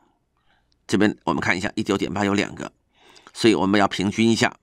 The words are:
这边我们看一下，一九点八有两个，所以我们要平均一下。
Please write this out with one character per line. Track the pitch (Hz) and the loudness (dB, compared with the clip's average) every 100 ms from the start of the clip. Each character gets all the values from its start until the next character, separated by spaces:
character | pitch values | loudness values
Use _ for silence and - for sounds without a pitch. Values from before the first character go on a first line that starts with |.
| _ _ _ _ _ _ _ _ - | _ _ _ _ _ _ _ _ -4
这 | 101 | 2
边 | 104 - | 2 0
我 | - | -4
们 | 73 | -2
看 | 85 92 | -2 -2
一 | |
下， | 104 | -4
一 | - | -6
九 | 110 98 | -4 -2
点 | 76 | -2
八 | 98 | -2
有 | 101 | -2
两 | 101 71 | -2 -4
个， | - - _ _ _ _ - - | -8 -16 _ _ _ _ -20 -20
所 | - 117 | 2 4
以 | 85 | 4
我 | 95 | 2
们 | 104 | 2
要 | 98 | 2
平 | - 95 | 0 -4
均 | 104 113 | 0 0
一 | 110 | 2
下。 | 117 - | 0 -4